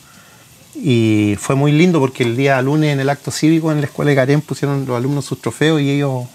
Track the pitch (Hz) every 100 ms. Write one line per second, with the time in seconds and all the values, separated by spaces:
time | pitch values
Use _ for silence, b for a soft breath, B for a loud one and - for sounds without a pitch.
0 | B B B B B B - 320 185 117
1 | 113 107 104 104 - 135 147 147 180 165
2 | 135 - 117 117 139 135 131 156 151 139
3 | 135 139 - - 156 165 160 151 139 -
4 | 147 135 127 147 - 139 139 139 131 120
5 | 127 143 - - 151 - 151 160 139 143
6 | 143 131 123